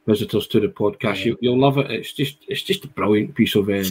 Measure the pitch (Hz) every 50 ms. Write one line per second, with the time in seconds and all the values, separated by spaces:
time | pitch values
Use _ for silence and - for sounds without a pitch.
0 | - - 110 104 107 - - 107 - - - 113 104 98 - - 107 104 101 -
1 | - 107 98 98 98 117 107 - 120 123 123 127 139 139 135 139 135 - 120 -
2 | - - - - 143 139 - _ _ - - - - - - - - - - -
3 | 95 101 107 104 139 143 - - 113 - - 107 98 104 98 98 95 95